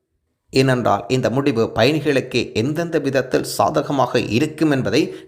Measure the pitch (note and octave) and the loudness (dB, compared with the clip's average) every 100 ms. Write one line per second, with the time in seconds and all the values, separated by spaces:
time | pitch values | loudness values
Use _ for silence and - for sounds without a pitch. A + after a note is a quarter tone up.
0 | _ _ _ _ _ C3+ C3+ B2 G#2+ G2+ | _ _ _ _ _ 2 2 2 2 0
1 | - C3 A2 B2 C#3 A2+ A2 - A#2+ D#3 | 0 -2 0 0 0 0 0 2 2 2
2 | D3+ C3+ - B2 - - B2+ D#3 E3+ D#3+ | 0 0 0 -2 -2 -2 -2 -2 -4 -2
3 | C#3 B2+ B2+ C#3+ C3 - G#2 D#3 C#3 C#3 | -2 -2 0 -2 -2 0 0 0 -2 0
4 | B2 B2+ - A2 D3+ - D#3+ C3+ G2+ A2+ | 0 0 0 0 -2 0 0 0 0 0
5 | F3+ - | 0 -4